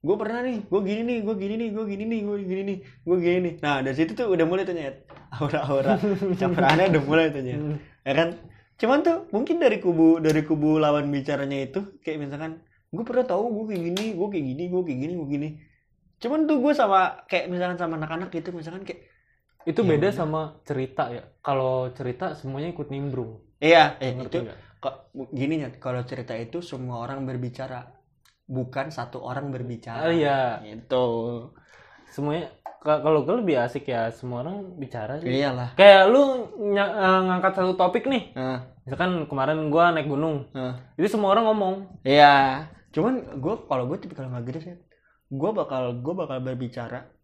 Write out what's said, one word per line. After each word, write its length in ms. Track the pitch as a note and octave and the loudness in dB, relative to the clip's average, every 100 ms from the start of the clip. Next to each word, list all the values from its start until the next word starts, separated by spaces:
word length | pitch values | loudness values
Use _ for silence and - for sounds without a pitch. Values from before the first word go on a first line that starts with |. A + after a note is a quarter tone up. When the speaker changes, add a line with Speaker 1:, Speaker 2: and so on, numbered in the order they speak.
Speaker 1:
"Gua 120 | C#3+ G#3 | 0 -2
pernah 240 | G#3+ A#3 | 0 -4
nih, 240 | B3+ A#3 - | -4 -6 -2
gua 120 | E3+ | 0
gini 160 | F#3+ G#3+ | 0 -2
nih, 180 | A#3 A#3+ | -2 -2
gua 100 | G#3 G#3+ | -2 -4
gini 140 | G3 A3 | -4 -4
nih, 120 | A#3 | -4
gua 120 | G#3 G#3+ | -4 -6
gini 160 | G3 | -6
nih, 160 | A3 A3+ G#3 | -4 -4 -4
gua 80 | G3+ | -4
gini 260 | F#3+ F#3+ G3 | -4 -4 -4
nih, 100 | F#3+ - - - | -6 -10 -14 -2
gua 80 | F3+ | 2
gini 220 | E3+ F3+ | 2 2
nih." 140 | F3+ E3 | 0 -4
Nah, 120 | D3 C#3 | -2 0
dari 160 | C3+ C3+ | 0 0
situ 160 | E3 | -2
tuh 160 | G#3+ A#3 | 0 0
udah 160 | F3+ | 2
mulai 240 | D#3+ F#3 F#3 | 2 2 -2
tuh, 80 | F3 | -4
Nyet. 180 | C#3+ C3+ _ - - | -6 -10 _ -20 -16
Aura-aura 640 | A#2 D3 D3+ C3 C#3 C3+ G3+ G#3 | -6 -2 -2 0 0 2 2 0
Speaker 2:
<laughs> 160 | F#3+ G3 | -2 -2
Speaker 1:
pencitraannya 560 | F#3 F#3+ F3 C3+ D#3 F#3+ | -2 0 2 4 6 6
udah 100 | D#3 C#3 | 2 4
mulai 180 | D#3 D#3+ | 2 2
tuh, 80 | C#3+ | 0
Nyet. 200 | B2+ D3 | -6 -6
Speaker 2:
Hmm. 120 | D3+ D3 - _ | -4 -6 -8 _
Speaker 1:
Ya 80 | C3+ | -2
kan? 160 | C#3 E3 F3 - - _ _ | 0 0 -4 -18 -20 _ _
Cuman 220 | A3 C#4 | 2 4
tuh 160 | E4+ E4 - | 4 0 -2
mungkin 240 | G3+ C#4 E4+ | -4 0 2
dari 160 | C#4+ G#3+ | 2 2
kubu, 400 | F3+ E3+ D#3+ E3 | 0 6 6 6
dari 240 | D#3 D#3 | 4 2
kubu 320 | D3+ D#3 D3+ D#3 | 2 0 2 4
lawan 320 | D3+ D3 C#3+ | 4 2 0
bicaranya 480 | C#3+ C3+ C#3+ C#3 C#3 | -2 -2 -2 -2 -4
itu, 160 | C3 F#3 G3+ - | -4 -6 -8 -10
kayak 240 | - D3+ C#3+ | -8 -8 -8
misalkan, 320 | C#3+ D#3+ D#3+ _ _ _ | -8 -10 -12 _ _ _
"Gua 120 | E3+ A#3 | -10 -4
pernah 160 | B3 | -2
tahu, 240 | A#3+ F3+ A#3 | 0 0 -2
gua 160 | G#3+ A3 | -4 -4
kayak 100 | G3 E3+ | -4 -2
gini, 160 | F3+ A3 | -2 -4
gua 160 | F#3+ G3+ | -4 -4
kayak 160 | G3 | -2
gini, 200 | C3+ C3 F3+ | -4 -6 -4
gua 140 | F3+ | -4
kayak 140 | F3 B2+ | -2 -4
gini, 120 | D3 F3 | -4 -6
gua 120 | C#3+ | -6
gini." 160 | C#3+ D3+ D#3 - _ _ _ _ _ | -4 -6 -10 -20 _ _ _ _ _
Cuman 200 | A#3 D#4 | -4 0
tuh 120 | D4+ D4+ | 2 2
gua 120 | C4+ D4 | 2 4
sama, 240 | A3 F#3+ F#3 - | 4 4 4 -2
kayak 240 | - F3+ F3+ | -4 -4 -2
misalkan 300 | F3+ F3+ F3 | -4 -4 -2
sama 160 | E3+ D#3+ | -4 -4
anak-anak 320 | D#3 E3 F#3 | -6 -6 -6
gitu, 240 | E3+ D#3 | -8 -8
misalkan 320 | F3 D#3+ F#3 | -10 -12 -14
kayak, 240 | G3 - _ _ _ _ _ _ | -12 -14 _ _ _ _ _ _
Speaker 2:
Itu 160 | - E3 | -4 0
Speaker 1:
"Ya 160 | G3+ D3+ | 2 4
Speaker 2:
beda 160 | F#3 | 2
Speaker 1:
udah." 60 | G3+ | 0
Speaker 2:
sama 200 | D#3+ D#3 D#3 - - | -2 -2 -6 -12 -8
cerita 400 | C#3+ B2+ - C3 | -4 -4 -4 -6
ya. 160 | A#2+ - _ | -6 -14 _
Kalau 480 | - C#3 C3 C3 B2+ B2+ | -4 0 0 0 -4 -6
cerita 400 | B2+ B2 F3+ D3 | -8 -6 -6 -8
semuanya 400 | C3+ C3+ D#3+ E3+ | -10 -8 -8 -8
ikut 160 | C#3 | -8
nimbrung. 480 | C#3 C#3+ B2+ A2+ A2 _ _ | -6 -6 -6 -8 -12 _ _
Speaker 1:
Iya, 320 | D3+ E3 D3 - | 6 8 8 2
eh, 160 | C3 | -6
Speaker 2:
Ngerti 160 | B2+ B2 | -6 -6
Speaker 1:
itu 100 | E3 | -6
Speaker 2:
nggak? 140 | A2+ - - _ | -8 -14 -20 _
Speaker 1:
kok 100 | C#3 - - - C3 | -10 -10 -18 -14 -10
gini, 320 | C3+ C#3 D#3+ | -4 -2 -2
Nyet, 160 | C3+ B2 | -6 -8
kalau 240 | C3 B2 | -6 -6
cerita 320 | B2 B2+ A#2 A#2 | -6 -10 -8 -10
itu 240 | A#2 E3 | -8 -10
semua 400 | F3 C3 B2+ A#2+ | -10 -10 -8 -8
orang 240 | A#2+ C#3 | -8 -8
berbicara, 800 | C3 B2 B2 B2 C3 B2 - _ _ _ _ _ | -6 -6 -8 -8 -12 -12 -16 _ _ _ _ _
bukan 480 | _ C3 B2+ C3+ C#3+ | _ -8 -6 -6 -8
satu 320 | D3+ A#2+ B2+ | -8 -10 -10
orang 240 | A#2+ C3 C#3+ | -8 -8 -6
berbicara. 560 | C3 B2 A#2 A#2 A2+ | -8 -8 -10 -10 -4
Speaker 2:
Oh, 80 | D#3+ | 0
iya. 480 | E3+ D3 C#3 B2+ G#2+ | 2 2 2 0 -2
Speaker 1:
Gitu. 460 | G#2+ A2+ A#2 B2+ B2 A#2 A#2 A#2+ A#2+ - _ - - - _ | -10 -16 -2 0 2 0 -4 -8 -12 -20 _ -20 -20 -20 _
Speaker 2:
Semuanya, 400 | - D3 D#3 D#3 - - - | -6 -4 -4 -6 -14 -20 -8
ka-, 160 | D3+ D3+ | -2 0
kalau 240 | D3+ D#3 | 4 2
gue 160 | C3+ A3+ | 2 0
lebih 160 | G#3 C#3 | 2 2
asik 300 | A#2+ C#3+ C3+ | 0 -4 -4
ya, 240 | A#2+ A2+ | -2 -4
semua 320 | A2+ B2+ B2 | -6 -10 -8
orang 320 | C#3 G3 F#3+ F3 | -8 -10 -12 -12
bicara 420 | C3 A#2+ G#2+ C#3+ | -12 -8 -8 -6
sih. 140 | E3 | -4
Speaker 1:
Iyalah. 420 | C3 C#4+ B2 B2 | -2 -2 -2 -6
Speaker 2:
Kayak 380 | - G3+ G3 F#3+ | 10 12 12 10
lu 400 | B3+ C#4 B3+ G#3+ - | 8 6 2 -6 -6
ny-, 340 | G#3 G3+ G3+ | 0 2 0
eh, 260 | A3 F#3+ F#3+ | 2 4 4
ngangkat 280 | F#3 F3+ F#3+ F#3+ | 2 2 0 2
satu 160 | F#3 | 0
topik 300 | F#3 F3+ A3 B3 | 2 2 2 0
nih. 300 | C4 - - | -2 -2 -8
Speaker 1:
Heeh. 380 | C3 B2+ B2+ - | -6 -6 -10 -18
Speaker 2:
Misalkan 400 | - C3+ F3+ F3+ | -12 -2 -2 0
kemarin 480 | D3 C#3 C3+ D#3 D#3 | -4 -2 0 0 0
gua 240 | D3+ F3 E3 | 4 4 4
naik 160 | D3 | -2
gunung. 320 | C#3 D#3+ D3 B2 | -2 -2 -4 -8
Speaker 1:
Heeh. 220 | C3+ B2+ B2 - - | -8 -8 -8 -14 -4
Speaker 2:
Itu 160 | G3 G#3+ | -2 2
semua 160 | G3+ | 4
orang 160 | G#3 A3 | 4 4
ngomong. 260 | G#3+ F#3+ F#3+ G3 - | 2 0 -4 -10 -8
Speaker 1:
Iya. 640 | C3 C#3+ C#3+ C#3 C3+ C3 D#3 - _ | 2 8 10 10 4 0 -8 -18 _
Cuman 480 | - G3+ C4 - C#3+ | -2 0 -2 -6 -8
gua, 240 | C#3+ A3 | -6 -6
kalau 240 | - C3+ B2 | -4 -4 -2
gua 80 | F3 | -6
tipikal 320 | F3 - C3 | -10 -14 -10
nggak 160 | B2 A#2+ | -8 -8
gitu 80 | D3 D#3+ | -10 -12
sih. 40 | F3 _ _ _ _ _ | -18 _ _ _ _ _
Gua 240 | C#3 E3 G#3+ | -4 -2 -2
bakal, 480 | D#3 C3 B2 A#2+ | -4 -2 -4 -4
gua 100 | B2+ F#3 | -6 -6
bakal 200 | D#3 C3 | -6 -6
berbicara 640 | B2+ B2+ B2 B2 A2+ D3 - _ | -6 -6 -8 -8 -10 -12 -14 _